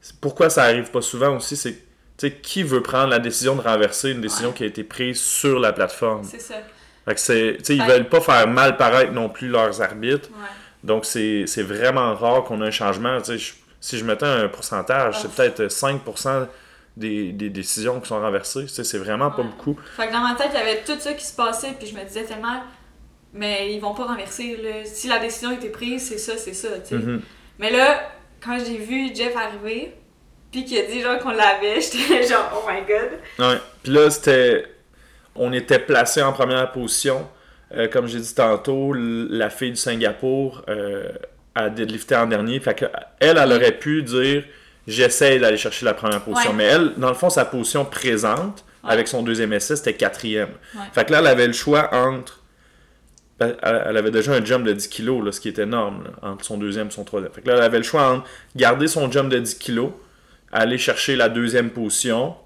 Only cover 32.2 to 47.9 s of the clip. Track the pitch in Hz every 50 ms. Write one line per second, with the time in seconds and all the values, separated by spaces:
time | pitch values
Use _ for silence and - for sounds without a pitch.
32.2 | - 240 247 220 - - 208 208 220 - 190 196 190 202 208 214 240 247 320 330
33.2 | - - - - 123 123 123 120 - - - - _ 127 135 147 151 151 147 -
34.2 | - 151 135 131 127 123 117 92 - - - _ _ _ _ _ - _ _ -
35.2 | _ _ _ - 127 123 127 123 - - 143 127 - - 147 123 123 123 - 156
36.2 | 143 139 131 - 131 127 127 127 131 127 - 131 120 113 - - - 139 131 -
37.2 | - - - _ _ - - _ _ _ - - 113 110 - 131 120 117 113 120
38.2 | 113 113 - - 123 113 110 101 - - 135 135 135 139 143 127 120 117 117 117
39.2 | 117 - - 113 110 107 - - 135 127 123 117 - 127 117 113 117 104 101 -
40.2 | - 131 131 135 139 131 127 - - - 107 107 101 101 101 101 - - - -
41.2 | - - - - _ _ _ - 110 107 110 113 113 110 110 110 - - 135 120
42.2 | 117 113 113 104 104 113 123 131 - 127 110 - 139 - - - - - _ _
43.2 | 135 156 165 160 143 127 123 120 123 120 110 - - 151 151 156 147 117 120 127
44.2 | 127 135 143 143 143 - - - - - _ _ _ - 107 113 127 123 - -
45.2 | 147 139 135 127 123 113 107 107 - 110 - - - 117 104 - - 107 104 101
46.2 | - - 104 - - - 104 107 107 104 135 170 170 147 - - 127 127 127 -
47.2 | - 180 - 151 127 - - 127 113 - - 151 139 139